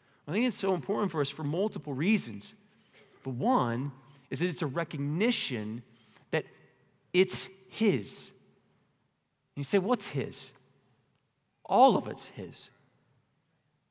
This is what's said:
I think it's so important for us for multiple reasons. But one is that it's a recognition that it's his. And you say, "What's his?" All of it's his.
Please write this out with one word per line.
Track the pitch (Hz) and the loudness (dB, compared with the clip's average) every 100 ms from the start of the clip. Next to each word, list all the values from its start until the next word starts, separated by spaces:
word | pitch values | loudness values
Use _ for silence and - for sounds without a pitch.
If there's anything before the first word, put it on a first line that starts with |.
| _ _ - | _ _ -4
I | |
think | 196 247 | 0 0
it's | - | 0
so | 196 | 0
important | 175 - 226 202 | 0 0 0 0
for | 160 | 0
us | 135 | -2
for | - | -2
multiple | 147 165 214 160 151 | -2 0 0 -2 -6
reasons. | 131 180 214 120 101 - - _ _ _ - - - | -2 2 2 0 -10 -14 -20 _ _ _ -20 -20 -12
But | 135 123 | -6 -2
one | 214 247 120 120 143 - - - - | 2 2 2 0 -4 -8 -20 -20 -8
is | 139 | -2
that | 180 | -2
it's | 160 | -2
a | 147 | -4
recognition | 151 165 139 143 160 233 233 - 117 107 117 - - _ - - | -4 -4 -4 -2 0 0 0 -2 -4 -6 -8 -12 -20 _ -20 -4
that | 160 - - - _ _ _ _ | -4 -4 -16 -20 _ _ _ _
it's | 180 185 - - - - | 2 4 2 -6 -12 -12
his. | - 220 127 95 - - - _ _ _ _ _ _ _ _ _ _ _ 143 | 0 2 2 -2 -12 -14 -20 _ _ _ _ _ _ _ _ _ _ _ -10
And | |
you | |
say, | 139 202 | 0 2
"What's | 190 247 - | 2 0 -2
his?" | 143 95 - - - _ _ _ _ _ _ _ _ _ _ - | -4 -4 -6 -14 -16 _ _ _ _ _ _ _ _ _ _ 2
All | 196 262 302 | 8 8 8
of | - | 0
it's | - - | -8 -12
his. | - 87 - - _ _ _ _ _ _ _ _ _ _ _ _ | -12 -12 -12 -18 _ _ _ _ _ _ _ _ _ _ _ _